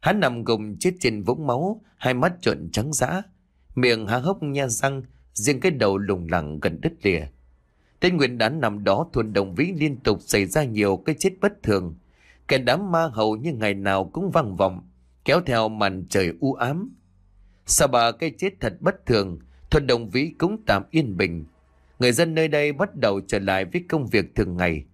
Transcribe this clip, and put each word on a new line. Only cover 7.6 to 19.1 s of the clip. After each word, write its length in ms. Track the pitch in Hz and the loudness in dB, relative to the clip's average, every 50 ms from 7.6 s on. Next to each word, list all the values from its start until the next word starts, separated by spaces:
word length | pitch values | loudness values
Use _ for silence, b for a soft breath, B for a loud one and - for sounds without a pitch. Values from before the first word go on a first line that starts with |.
| _ _ _ _ _ _ _ _ | _ _ _ _ _ _ _ _
Tết 120 | - 180 180 | 0 0 2
Nguyên 260 | 165 143 123 123 120 | 2 0 0 0 0
đán 220 | 110 110 139 160 | 0 0 0 0
năm 240 | 139 113 101 104 101 | -2 -2 -2 0 2
đó, 220 | 101 98 107 165 - - | 2 2 2 0 -2 -2
thôn 200 | 120 113 110 104 | -2 -2 0 0
Đồng 220 | 101 101 95 90 | 0 0 0 0
Vĩ 180 | 85 143 175 196 | -2 -2 -2 0
liên 200 | 156 147 156 139 | -2 -2 -2 -2
tục 220 | 113 - - 104 90 | -2 0 0 0 0
xảy 260 | - - - 107 98 | -2 0 2 2 2
ra 180 | 92 - 156 151 | 2 0 -2 -2
nhiều 320 | 131 110 107 104 101 98 | 0 0 0 2 2 2
cái 200 | 90 - - 156 143 | 0 0 -4 -4 0
chết 120 | - 190 185 - | -2 -2 -2 0
bất 220 | - 208 202 - - | -2 -2 -2 0 -2
thường. 320 | - 104 98 90 87 80 - b b b b b b b b b _ | 0 0 0 0 -4 -10 -12 b b b b b b b b b _
Cái 100 | 143 131 | 0 0
đám 340 | 127 120 123 165 202 196 170 | 2 2 0 0 0 0 0
ma 160 | 165 165 160 117 | 0 0 0 0
hầu 240 | 104 110 110 110 | 0 0 0 0
như 160 | 110 123 170 151 | -2 -4 -6 -4
ngày 220 | 110 110 107 101 | -2 -2 -2 -2
nào 360 | 98 98 98 98 95 95 90 - | 0 0 0 0 0 0 -2 -4
cũng 180 | - 90 - | -6 -6 0
vang 260 | - 170 147 107 95 | 0 0 0 0 0
vọng, 320 | 87 98 95 92 92 - - _ _ _ _ _ _ _ | 0 0 0 0 -4 -16 -18 _ _ _ _ _ _ _
kéo 160 | - 135 135 - | 2 2 2 2
theo 220 | - 123 113 110 110 | 2 0 2 2 0
màn 380 | 110 107 104 98 95 92 92 - | 0 0 0 0 0 -4 -8 -2
trời 240 | - 101 95 85 82 - | 0 0 0 0 0 -2
u 140 | - 135 135 | -2 -2 0
ám. 400 | - 117 120 143 170 202 269 - _ _ _ _ _ _ _ _ _ - - _ _ _ | 0 -2 -2 -2 -4 -6 -8 -12 _ _ _ _ _ _ _ _ _ -20 -20 _ _ _
Sau 220 | - - - 151 139 | -2 0 2 2 4
ba 240 | 127 120 117 117 117 | 4 4 2 2 0
cái 200 | - - 160 - - | -2 -4 -6 -4 -4
chết 120 | - 196 196 _ | -4 -6 -4 _
thật 160 | - 117 92 - | -6 -6 -4 -2
bất 260 | - 170 196 - _ | -2 -2 -2 -2 _
thường, 320 | - | 2